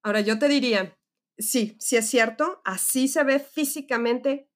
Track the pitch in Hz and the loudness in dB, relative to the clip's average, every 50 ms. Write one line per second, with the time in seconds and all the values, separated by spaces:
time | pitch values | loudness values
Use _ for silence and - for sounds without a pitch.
0 | - 214 208 214 208 214 220 214 285 285 285 285 262 247 220 196 190 175 - _ | -2 0 0 0 2 0 0 2 2 2 2 2 2 2 0 0 -2 -4 -12 _
1 | _ _ _ _ _ _ _ - 214 - - 247 214 214 - _ - - 254 226 | _ _ _ _ _ _ _ -8 -6 -2 0 0 0 -2 -4 _ -4 0 0 0
2 | 220 220 - 240 226 226 226 - 302 339 381 - _ 190 190 190 - - - 262 | 0 2 2 2 2 2 0 -2 -2 -2 -2 -6 _ -6 -6 -4 -4 -2 0 0
3 | 262 269 - 330 285 269 269 277 277 - - 311 302 277 - 311 277 - 254 233 | 0 2 2 2 2 2 2 0 -2 -4 -4 -4 -4 -4 -4 -8 -6 -4 -4 -2
4 | 233 233 240 247 247 277 277 277 - _ _ | 0 0 -2 0 0 -2 -2 -2 -8 _ _